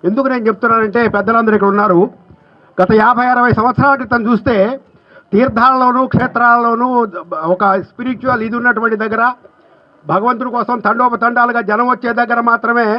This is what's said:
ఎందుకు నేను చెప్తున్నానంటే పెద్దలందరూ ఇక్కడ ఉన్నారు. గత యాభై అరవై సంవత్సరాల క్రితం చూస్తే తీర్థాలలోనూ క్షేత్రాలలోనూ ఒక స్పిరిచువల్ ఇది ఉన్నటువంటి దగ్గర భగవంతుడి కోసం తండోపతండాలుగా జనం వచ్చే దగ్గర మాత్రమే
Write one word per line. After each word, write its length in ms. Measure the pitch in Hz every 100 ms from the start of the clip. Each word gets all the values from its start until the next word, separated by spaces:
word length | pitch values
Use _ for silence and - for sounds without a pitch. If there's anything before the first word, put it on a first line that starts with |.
ఎందుకు 220 | 175 220 262
నేను 200 | 254 220
చెప్తున్నానంటే 640 | 214 240 226 220 214 226
పెద్దలందరూ 460 | 202 202 226 220
ఇక్కడ 140 | 214 196
ఉన్నారు. 320 | 196 208 175 214 - _ - _ _ _ -
గత 100 | 185
యాభై 340 | 220 214 240 254
అరవై 260 | 247 240
సంవత్సరాల 420 | 233 226 247 277
క్రితం 280 | 277 240 240 220
చూస్తే 280 | 233 262 220 202 269 _ _ _ - _
తీర్థాలలోనూ 720 | 196 254 226 247 262 254 247 262
క్షేత్రాలలోనూ 840 | 240 254 240 240 240 233 233 247 247 226 175 170 165 160
ఒక 100 | 185 202 190 -
స్పిరిచువల్ 540 | - 247 226 254 247
ఇది 140 | 220 233
ఉన్నటువంటి 400 | 240 226 226 220
దగ్గర 260 | 220 220 240 - - _ _ _ _ _ 151
భగవంతుడి 440 | 170 226 240 247 240
కోసం 220 | 247 247
తండోపతండాలుగా 840 | - - 247 233 233 240 240 240
జనం 280 | 202 214 247
వచ్చే 180 | 247 247
దగ్గర 280 | 233 240 240
మాత్రమే 480 | 233 233 233 240 220